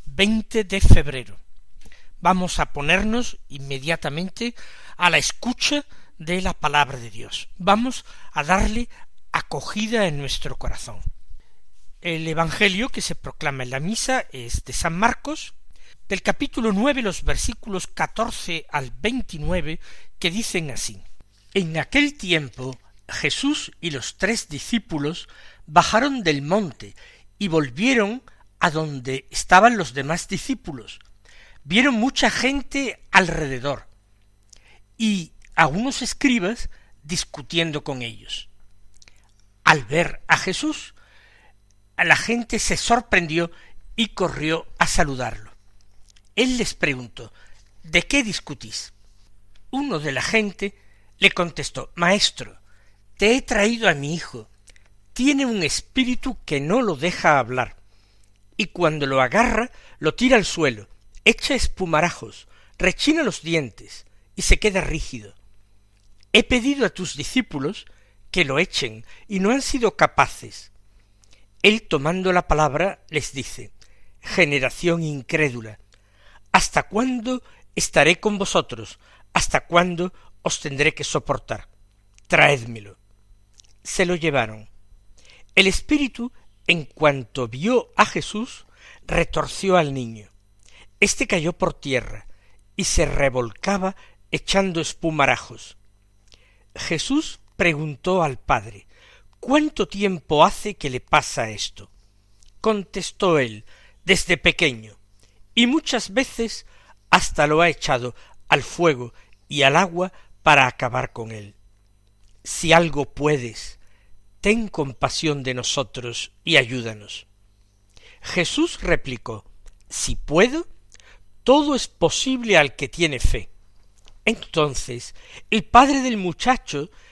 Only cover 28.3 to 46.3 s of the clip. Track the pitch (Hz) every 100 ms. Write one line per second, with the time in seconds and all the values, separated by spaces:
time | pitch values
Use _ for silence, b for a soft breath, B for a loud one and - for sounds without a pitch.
28.3 | b b - 175 156 156 139 123 135 -
29.3 | - - 180 226 226 143 131 135 170 -
30.3 | 196 - 254 - 131 - - - - -
31.3 | b b b 139 196 285 226 262 - 233
32.3 | - 247 277 - 277 254 - - 196 175
33.3 | 156 147 127 135 131 - - _ _ _
34.3 | _ _ b b b - - 220 202 160
35.3 | - - - 156 170 254 - 233 - 277
36.3 | 233 180 240 - b b b 147 175 -
37.3 | - 131 165 165 147 - 131 120 110 -
38.3 | - - - - - - - - b b
39.3 | _ _ _ 165 156 110 151 160 - -
40.3 | 160 185 175 311 302 - - b b b
41.3 | b b b _ _ _ - 170 147 -
42.3 | 233 226 107 - 180 - 233 - 190 170
43.3 | 160 170 b b b - - 220 - 175
44.3 | 127 151 160 - - - - 156 131 120
45.3 | 107 104 - - - - - - - -